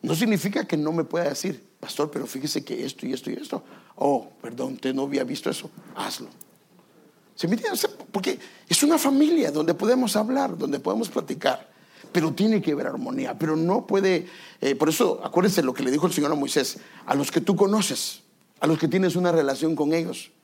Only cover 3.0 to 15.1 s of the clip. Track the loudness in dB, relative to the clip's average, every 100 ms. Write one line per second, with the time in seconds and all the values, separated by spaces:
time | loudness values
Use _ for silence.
3 | -6 -6 -6 -8 -6 -10 -10 -20 -20 -2
4 | 0 0 -2 -14 -14 -8 -8 -4 -4 -2
5 | -2 -2 -2 -4 -4 -6 -10 -18 -18 -10
6 | -8 -8 -12 -18 -20 _ _ _ _ _
7 | _ _ _ -6 -2 0 -2 -2 -4 -6
8 | -6 -4 -2 -4 -8 -20 -2 2 4 4
9 | 4 4 6 4 2 2 0 2 2 4
10 | 4 0 0 0 0 -2 -2 -2 0 -2
11 | 0 -4 -6 -2 -2 -2 -8 _ _ -20
12 | -4 0 0 2 2 2 2 -2 -2 -6
13 | -6 -4 -4 -4 -2 0 2 0 2 2
14 | 2 0 -2 -16 -20 -4 -2 2 2 4
15 | 2